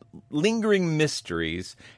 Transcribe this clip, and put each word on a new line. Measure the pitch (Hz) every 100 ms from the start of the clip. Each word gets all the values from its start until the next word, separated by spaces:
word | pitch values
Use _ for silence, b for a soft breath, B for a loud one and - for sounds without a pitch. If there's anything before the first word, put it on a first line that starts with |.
| - 82 -
lingering | 147 190 226 214 202 175 156
mysteries | 151 - - 85 82 85 - - B